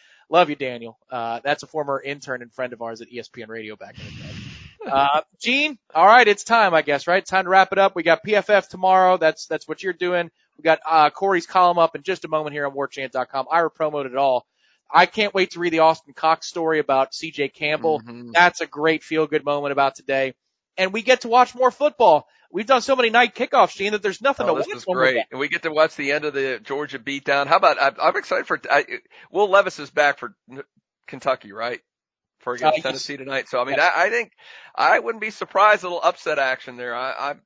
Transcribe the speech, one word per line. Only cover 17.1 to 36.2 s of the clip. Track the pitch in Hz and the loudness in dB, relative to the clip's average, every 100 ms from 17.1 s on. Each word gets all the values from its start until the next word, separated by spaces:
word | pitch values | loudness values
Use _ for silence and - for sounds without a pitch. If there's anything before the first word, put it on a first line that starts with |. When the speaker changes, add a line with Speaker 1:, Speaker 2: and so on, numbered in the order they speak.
Speaker 1:
C | - 160 | -6 -10
J | 147 139 | -6 -6
Campbell. | - 151 151 160 147 | -4 -4 -2 -2 -4
Speaker 2:
Mm-hmm. | 120 120 120 | -6 -18 0
Speaker 1:
That's | 165 180 - | 4 4 2
a | 160 | -10
great | 147 160 156 | -2 -2 -2
feel-good | - 156 151 147 | -4 -4 -2 -2
moment | 139 143 143 | -2 -4 -2
about | 139 139 | 0 0
today. | - - 135 135 - _ _ _ - | -2 -4 -2 -2 -6 _ _ _ -4
And | 190 | -4
we | 220 | -2
get | 214 254 | 0 0
to | 233 | 2
watch | 247 247 | 2 2
more | 247 254 | 2 -2
football. | - 294 - 208 147 - _ _ | 2 -2 4 4 4 0 _ _
We've | 180 226 | -6 0
done | 254 | 0
so | 269 262 | 2 0
many | 233 | 2
night | 233 247 - | 2 2 -2
kickoffs, | 247 269 180 - | 0 2 2 0
Gene, | 202 | -4
that | 214 | -4
there's | 196 175 | -4 -2
nothing | 269 262 202 | -2 -2 -2
Speaker 2:
Oh, | |
Speaker 1:
to | 147 | -2
Speaker 2:
this | 339 | -4
Speaker 1:
watch | - | -8
Speaker 2:
is | |
Speaker 1:
when | 185 151 | -4 0
we're | |
Speaker 2:
great. | 131 | 2
Speaker 1:
done. | 120 - | 0 -4
Speaker 2:
And | 131 | -6
we | 143 | -6
get | 170 | -4
to | 165 | -2
watch | 156 156 | 0 0
the | - 139 | 0 -4
end | 151 | -4
of | 151 | -4
the | 139 135 113 | -4 -4 -6
Georgia | 113 139 147 135 | -6 -8 -8 -10
beatdown. | 123 139 147 139 139 | -10 -8 -2 0 2
How | 185 | 4
about, | 175 143 | 4 4
I, | 135 - 160 | 0 2 0
I'm | 403 | 0
excited | - 185 - | -4 -4 -4
for, | 160 - | -6 0
I, | 143 - 120 _ - - | 0 0 -8 _ -20 -6
Will | 175 208 | -2 2
Levis | 196 185 - | 2 2 -4
is | 139 | -6
back | 151 147 - | 0 0 0
for | 120 _ _ | -10 _ _
N-, | 131 - _ _ _ - | -20 -20 _ _ _ -20
Kentucky, | 135 139 127 107 | -8 -4 -4 -8
right? | 104 117 120 _ _ _ _ _ _ | -10 -10 -10 _ _ _ _ _ _
For | 123 | -10
against | 123 156 | -2 -2
Speaker 1:
Uh, | 156 | -2
yes. | |
Speaker 2:
Tennessee | 131 131 - 135 | -6 -8 -12 -14
tonight. | 135 135 - | -10 -10 -6
So, | 127 | -6
I | |
mean, | 127 147 | -4 0
Speaker 1:
Yes. | 170 | 0
Speaker 2:
I, | 160 196 | 0 -4
I | |
think, | 233 214 _ - - - | -4 -8 _ -20 -20 -12
I | - 147 233 | -4 0 0
wouldn't | 226 220 | -4 -8
be | 214 | -10
surprised, | - 185 190 214 214 | -12 -6 0 2 2
a | 180 | -4
little | 175 | -4
upset | 175 - | -2 -2